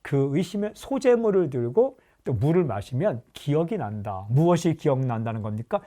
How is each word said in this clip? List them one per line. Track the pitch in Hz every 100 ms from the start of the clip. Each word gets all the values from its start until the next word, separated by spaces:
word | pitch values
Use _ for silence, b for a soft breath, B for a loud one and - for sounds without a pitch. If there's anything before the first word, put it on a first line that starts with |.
그 | - 143 139 139
의심의 | 180 202 208
소재물을 | - - 277 262 240 226 196 180
들고 | 131 120 139 262 - b b
또 | -
물을 | 120 135 175
마시면 | 160 101 - 127 196 120 -
기억이 | - - 147 170 220
난다. | 113 107 104 95 101
무엇이 | 127 170 175 170 160
기억난다는 | 151 131 131 113 113 113
겁니까? | 107 107 120 202